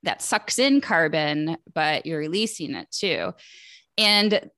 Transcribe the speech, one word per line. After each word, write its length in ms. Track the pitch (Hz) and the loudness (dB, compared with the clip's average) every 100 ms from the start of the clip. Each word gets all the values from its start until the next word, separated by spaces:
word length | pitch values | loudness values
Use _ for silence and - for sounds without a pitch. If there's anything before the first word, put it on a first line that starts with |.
that 200 | - - | -4 -4
sucks 360 | - 214 - - | -2 -2 -2 0
in 220 | 262 277 | 4 4
carbon, 760 | - 175 160 156 147 147 151 165 _ | 2 2 2 0 0 -2 -2 -6 _
but 320 | - 156 151 | -2 0 0
you're 140 | - 160 | -4 -6
releasing 560 | 156 180 220 - 151 | -4 -2 -2 -4 -8
it 160 | 110 - | -8 -8
too. 420 | - 202 160 85 - - - - - _ - | -4 -2 -2 -4 -8 -20 -20 -20 -20 _ 0
And 520 | 214 208 208 208 - | 4 4 4 2 -2